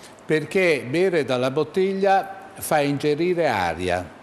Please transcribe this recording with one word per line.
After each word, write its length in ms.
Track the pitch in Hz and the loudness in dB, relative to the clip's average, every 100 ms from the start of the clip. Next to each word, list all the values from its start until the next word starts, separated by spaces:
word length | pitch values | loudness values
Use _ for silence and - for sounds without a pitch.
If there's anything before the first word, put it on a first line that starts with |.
| - - - | -20 -20 -2
perché 600 | 156 147 196 185 143 113 | -2 0 2 2 2 0
bere 360 | 151 190 170 131 | 0 2 0 0
dalla 260 | 127 127 | 0 0
bottiglia 1000 | 135 151 - 190 190 196 196 185 - - | 0 -2 0 0 0 2 2 0 -8 -16
fa 260 | - - 156 | -14 -2 0
ingerire 680 | 143 143 151 147 175 175 156 | 2 0 0 0 0 0 2
aria 640 | 110 87 82 90 87 87 - | 2 0 -2 -2 -2 -4 -12